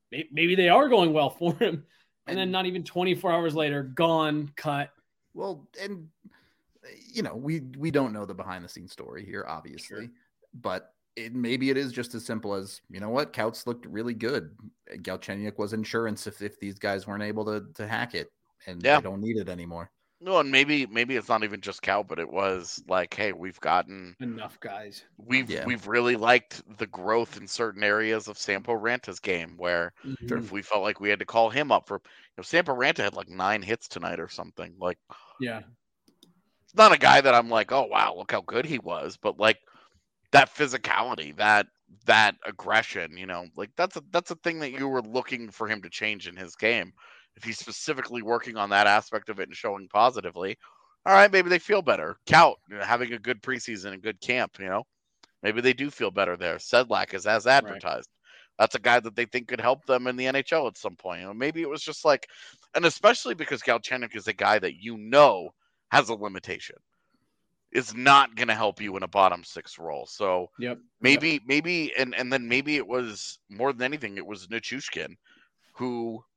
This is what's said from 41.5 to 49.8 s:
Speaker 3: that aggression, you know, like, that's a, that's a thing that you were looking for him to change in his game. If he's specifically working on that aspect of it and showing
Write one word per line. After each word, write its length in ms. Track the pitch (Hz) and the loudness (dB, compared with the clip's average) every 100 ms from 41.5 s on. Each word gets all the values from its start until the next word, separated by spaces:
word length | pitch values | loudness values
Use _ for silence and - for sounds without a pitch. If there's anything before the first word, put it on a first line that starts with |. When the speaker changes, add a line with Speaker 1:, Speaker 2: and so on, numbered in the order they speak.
| 104 101 _ _ _ - | 4 2 _ _ _ 4
Speaker 3:
that 300 | 110 107 - - | 6 6 2 -12
aggression, 720 | - - 110 113 98 82 87 | -10 2 2 2 -6 -8 -10
you 80 | 95 | -10
know, 180 | 87 87 - | -10 -10 -12
like, 120 | 104 - | -10 -4
that's 220 | 185 160 | -4 -6
a, 60 | 147 | -4
that's 200 | 196 - | -4 -4
a 40 | 170 | -8
thing 240 | 175 160 | -6 -6
that 120 | 143 | -8
you 160 | 135 139 | -6 -4
were 140 | 131 | -4
looking 480 | 107 120 - 123 113 | -4 -6 -6 -8 -10
for 160 | - 107 | -8 -6
him 140 | 104 | -6
to 80 | 87 | -8
change 380 | - 107 104 87 | -6 -6 -6 -10
in 80 | 90 | -14
his 180 | 87 - | -16 -2
game. 380 | 110 117 92 _ - - _ - | 0 0 -4 _ -20 -20 _ -16
If 60 | |
he's 160 | 117 110 | -12 -12
specifically 640 | - - - 135 120 120 | -12 -10 -8 -6 -6 -8
working 340 | 107 117 127 110 | -4 -4 -4 -6
on 140 | 101 | 2
that 180 | 101 104 | 6 6
aspect 400 | 104 - 107 - | 6 2 -8 -8
of 140 | 98 | -10
it 80 | 90 | -10
and 60 | - | -6
showing 320 | 110 98 | -6 -6